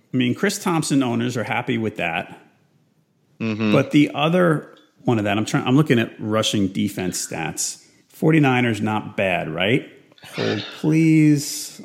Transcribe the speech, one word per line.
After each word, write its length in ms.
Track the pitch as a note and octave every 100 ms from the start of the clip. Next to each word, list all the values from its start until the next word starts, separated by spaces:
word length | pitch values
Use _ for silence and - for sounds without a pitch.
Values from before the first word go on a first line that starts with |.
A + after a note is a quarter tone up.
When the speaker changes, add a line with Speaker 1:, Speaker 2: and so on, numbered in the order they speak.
| _
Speaker 1:
I 40 | B2+
mean, 180 | B2 A#2+
Chris 260 | G3+ G3+
Thompson 400 | G3 E3 D#3 C#3
owners 340 | B2+ A#2 B2 A#2+
are 60 |
happy 340 | G#2+ A2+ - A#2
with 200 | A2 -
that. 400 | E2+ E2 - - _ _ _ _ _ _ _ _ _ _
Speaker 2:
Mm-hmm. 320 | A2+ G#2+ A2
Speaker 1:
But 200 | C#3 C3+
the 200 | D3+ C#3+
other 600 | C#3 D3+ F3+ F3 D3 - - _ _
one 140 | - A2+
of 60 |
that, 140 | G#2 G#2
I'm 80 | G#2+
trying, 200 | D3 A#2+
I'm 120 | C3
looking 220 | D#3 C#3+
at 120 | A2 -
rushing 480 | G#2+ A2 G#2+ A2 G2
defense 580 | A2 G#2 - F#2 - -
stats. 600 | E2 D#2+ - - - _ _ _
Forty-niners 720 | - D#3+ D#3+ C#3 B2 B2 G#2+
not 340 | A2 G#2+ A2 G#2+
bad, 340 | F#2+ F2 D#2+
right? 400 | D#2+ F#2+ B2 - - _ _ - -
Hold, 240 | A2+ G#2+ - -
please. 1000 | D#3 D#3 D#3+ D#3+ D3+ C#3+ - - - -